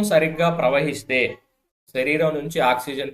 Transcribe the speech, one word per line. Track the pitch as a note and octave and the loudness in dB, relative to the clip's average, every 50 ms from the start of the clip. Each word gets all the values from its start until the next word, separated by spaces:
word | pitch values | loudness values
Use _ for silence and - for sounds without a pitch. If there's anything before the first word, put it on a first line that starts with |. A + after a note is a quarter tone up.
| G#3 G3+ | 2 2
సరిగ్గా | E3+ D#3 D#3+ D#3+ D#3+ D#3+ E3+ E3+ E3 - | 4 4 2 2 0 0 0 0 2 2
ప్రవహిస్తే | - B2+ C#3 C#3 D#3 D3+ C3+ - - - C3 B2+ A#2+ G2 - - _ _ _ _ _ _ _ _ _ _ - | 2 2 2 2 0 0 -4 -6 -4 -2 0 0 0 0 -2 -6 _ _ _ _ _ _ _ _ _ _ -6
శరీరం | C3 B2+ C#3+ D3+ D#3 E3 D#3 D3+ D3 | -4 -2 0 0 0 0 0 0 -2
నుంచి | C#3+ D3 - E3 | -6 -4 -2 0
ఆక్సిజన్ | C3+ B2 B2+ B2+ - D3 C#3 C3+ C3+ C#3 | 2 2 2 0 -2 -6 -8 -8 -8 -8